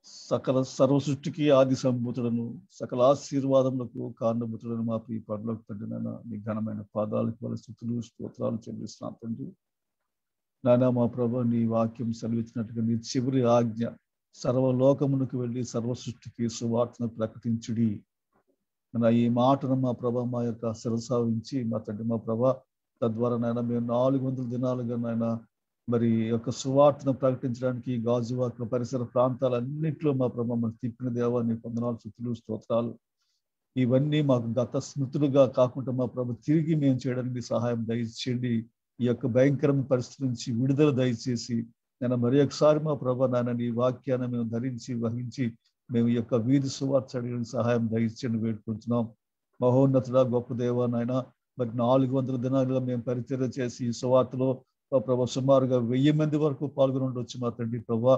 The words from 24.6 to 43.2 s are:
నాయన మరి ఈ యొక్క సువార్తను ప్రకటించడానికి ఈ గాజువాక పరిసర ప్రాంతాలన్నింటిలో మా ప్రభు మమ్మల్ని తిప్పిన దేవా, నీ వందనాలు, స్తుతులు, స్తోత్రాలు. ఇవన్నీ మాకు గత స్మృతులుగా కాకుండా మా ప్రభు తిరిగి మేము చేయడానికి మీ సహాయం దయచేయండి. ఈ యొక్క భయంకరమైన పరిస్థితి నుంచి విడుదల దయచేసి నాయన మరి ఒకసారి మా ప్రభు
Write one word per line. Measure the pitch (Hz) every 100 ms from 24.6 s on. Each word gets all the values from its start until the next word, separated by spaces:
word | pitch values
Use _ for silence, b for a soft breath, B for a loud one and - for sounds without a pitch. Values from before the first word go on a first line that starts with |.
| 127 127 120 120
నాయన | 117 113 117 113 - _ _ _ -
మరి | 120 117
ఈ | 113 113
యొక్క | 117 120
సువార్తను | 117 139 135 143 143 135
ప్రకటించడానికి | 131 131 127 135 117 127 123 123
ఈ | 123
గాజువాక | 113 120 117 123 123 113
పరిసర | 113 123 117 127
ప్రాంతాలన్నింటిలో | 117 123 127 123 131 123 123 151 156 143 151
మా | 131 123
ప్రభు | 120 117
మమ్మల్ని | 120 117 117
తిప్పిన | 123 113 127
దేవా, | 120 120 120
నీ | 117
వందనాలు, | 113 117 117 120 113
స్తుతులు, | 110 - 120
స్తోత్రాలు. | 113 - 107 _ 117 117 - _ _ _ _ _ _ _ 131
ఇవన్నీ | 123 131 147 151
మాకు | 143 123 117
గత | 117 120 139
స్మృతులుగా | - 143 135 156 147 139 131
కాకుండా | 131 123 139 123
మా | 127 123
ప్రభు | 127 123
తిరిగి | 120 - 160 156
మేము | 156 139 123 135
చేయడానికి | 123 127
మీ | 123
సహాయం | 120 117 120 117 110
దయచేయండి. | 117 113 - - 120 123 113 117 _ _ -
ఈ | 120
యొక్క | 117 131
భయంకరమైన | 120 139 139 147 139
పరిస్థితి | 120 127 120 -
నుంచి | 135 117 - 117
విడుదల | 131 139 151
దయచేసి | 131 127 117 131 120 - 117 113 _ _ _
నాయన | 123
మరి | 123 120 139
ఒకసారి | 139 - 151 151
మా | 156
ప్రభు | 139 127 127